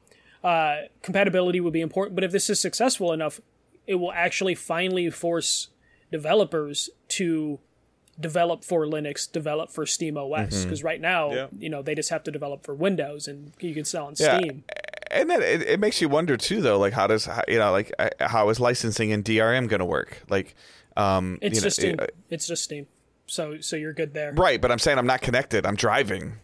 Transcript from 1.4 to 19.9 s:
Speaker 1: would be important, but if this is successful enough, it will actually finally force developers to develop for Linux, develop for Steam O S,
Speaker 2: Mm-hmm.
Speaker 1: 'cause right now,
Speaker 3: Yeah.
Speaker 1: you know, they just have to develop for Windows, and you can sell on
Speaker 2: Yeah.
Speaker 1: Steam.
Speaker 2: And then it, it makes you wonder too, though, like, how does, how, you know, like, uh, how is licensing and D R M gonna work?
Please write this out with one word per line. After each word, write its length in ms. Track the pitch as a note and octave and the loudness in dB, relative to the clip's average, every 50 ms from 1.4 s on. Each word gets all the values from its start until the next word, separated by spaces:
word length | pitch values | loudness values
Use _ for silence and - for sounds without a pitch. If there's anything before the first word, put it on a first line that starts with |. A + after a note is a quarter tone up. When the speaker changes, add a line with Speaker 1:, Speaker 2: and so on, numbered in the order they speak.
| F3+ F3+ F3 F#3 | 2 2 2 0
Speaker 1:
would 120 | F3 E3+ D#3 | 0 0 0
be 80 | E3 | 0
important, 340 | E3 D#3 - F#3+ G3 G3+ F#3+ | -2 0 0 -2 -2 -2 -2
but 80 | - F#3+ | -2 -2
if 60 | F3+ F3+ | 0 0
this 160 | F#3+ - - | 0 0 0
is 100 | G3+ - | 0 0
successful 540 | - F3+ - - A3+ C4 B3 - G3 E3+ D#3+ | -2 -2 0 2 2 2 2 0 0 0 0
enough, 260 | D#3+ D#3+ D3+ - - - _ _ _ _ _ _ _ _ | 0 -2 -4 -6 -8 -18 _ _ _ _ _ _ _ _
it 100 | - G3 | -2 -2
will 160 | F3+ F3 F3 | 0 0 -2
actually 440 | F3+ F3 F3 F3+ - - F#3+ F#3+ F3 | 0 0 0 0 0 0 0 -2 -2
finally 540 | - - - E3 E3 F3+ F#3+ F#3 F3+ F3 E3 | -2 -4 -4 -2 0 0 0 0 0 0 -2
force 600 | D#3+ - - E3+ E3+ E3 - - - - - - _ _ _ _ _ _ _ - | -4 -4 -2 -2 -2 0 0 -2 -2 -4 -6 -8 _ _ _ _ _ _ _ -8
developers 760 | E3 D#3 D3 D3+ F3+ A3 G3 D#3 - D#3 D3+ D3 D3 - - - - _ _ - | -8 -4 0 2 4 4 2 2 0 -4 -4 -4 -6 -6 -6 -8 -10 _ _ -8
to 500 | - - F#3+ E3+ D#3+ D#3 D#3 D3+ C#3+ C3+ _ _ _ _ _ _ _ _ _ _ _ - | -4 -2 0 0 0 0 -2 -4 -6 -8 _ _ _ _ _ _ _ _ _ _ _ -10
develop 440 | D#3 D#3+ D3+ F3 E3+ E3+ E3 C3+ - | -6 -2 0 2 2 2 0 -2 -4
for 200 | - F3+ E3 D#3 | -2 0 0 0
Linux, 460 | D3+ D#3 D#3 D3+ D3 C#3+ - - - | 0 -2 -4 -4 -6 -6 -8 -8 -6
develop 380 | - E3+ D3+ D3+ D3+ D#3 E3 - | -6 -6 -4 -4 -4 -4 -4 -6
for 140 | - - D3+ | -6 -6 -4
Steam 320 | - - - E3+ D#3 D3+ | -4 -4 -4 -4 -4 -4
O 160 | C#3+ C#3 C3+ D3 | -6 -6 -4 -2
S, 200 | - - - - G3 | -2 -2 -2 -2 -2
Speaker 2:
Mm-hmm. 80 | F#3 F3+ | -2 -4
Speaker 1:
'cause 140 | E3+ D3 D3 | -4 -4 -4
right 160 | E3 E3 D3 | -4 -4 -2
now, 320 | D#3+ F3 F#3 E3+ D#3 D3 C3+ | -2 0 0 0 0 0 -2
Speaker 3:
Yeah. 140 | B2+ C3+ C3+ - | -4 -6 -8 -10
Speaker 1:
you 120 | G3+ G#3+ D#3+ | -10 -8 -8
know, 120 | D#3 C#3 | -8 -6
they 120 | C3+ D#3+ D3+ | -6 -4 -4
just 160 | D#3 D3 - | -2 -2 -2
have 140 | E3+ D#3 - | -4 -4 -6
to 80 | D#3+ | -6
develop 320 | D3 C#3+ C#3+ C#3+ C#3+ - - | -8 -8 -8 -8 -8 -10 -10
for 100 | - C#3+ | -10 -4
Windows, 540 | C#3 E3+ G3+ F#3+ D#3 C#3+ C#3+ D3 D3+ D3 | 0 0 0 2 0 -2 -4 -6 -12 -12
and 240 | C#3+ C#3+ C#3+ D3 D3 - - | -12 -12 -14 -16 -20 -14 -10
you 140 | F3+ E3+ D3+ | -8 -6 -6
can 120 | D3+ D3 | -6 -6
sell 220 | - - E3+ D3 | -6 -6 -6 -6
on 80 | C#3+ D3+ | -6 -2
Speaker 2:
Yeah. 200 | - D#3 D3+ B2+ - | 2 4 4 4 4
Speaker 1:
Steam. 240 | F3 D#3 C3 D3 - - - - - - - - - - | 2 0 -4 -8 -12 -14 -12 -12 -12 -12 -14 -12 -6 -2
Speaker 2:
And 180 | - - E4+ D#4+ | 0 2 2 4
then 120 | F4+ C4 | 2 2
it, 200 | E3+ F2 C3+ E3+ | 4 4 2 2
it 180 | - - D3+ G3 | 2 2 2 2
makes 220 | G#3 G#3+ - - | 2 2 2 2
you 80 | E3 D3 | 2 2
wonder 260 | C#3+ D#3 E3 E3+ C3+ | 2 2 2 2 0
too, 260 | A2+ - - F#3+ A3+ | 0 0 -2 0 2
though, 180 | E3+ A#2+ G#2 G2 | 4 4 6 6
like, 140 | G2+ G2 A2+ | 4 4 2
how 140 | C#3+ G2 | 2 2
does, 180 | G2+ A2 G#2+ - | 4 4 2 0
how, 180 | - - A#2 - | -2 -4 -4 -2
you 120 | - - A#2 | 2 2 4
know, 120 | G#2+ G2+ | 4 4
like, 220 | F#2 G2 G#2+ - - - | 4 2 0 -2 -2 -2
uh, 100 | G2+ A2 - - | -2 -2 0 -2
how 280 | C2 E2 A2+ A2+ G#2 G#2 | -2 0 2 4 4 4
is 100 | A2+ A#2 | 4 2
licensing 520 | B2 A#2+ B2 - - A2+ G#2 - A2+ G#2+ G#2+ | 2 2 2 0 -2 -2 0 0 0 0 0
and 100 | G#2 G2+ | 0 0
D 160 | A2 A2 G#2+ | 2 2 4
R 140 | A2 A2+ A#2+ | 4 4 2
M 140 | C3 B2+ | 2 0
gonna 180 | A2 G#2+ F#2+ F#2 | 0 0 0 0
work? 380 | F2 | 0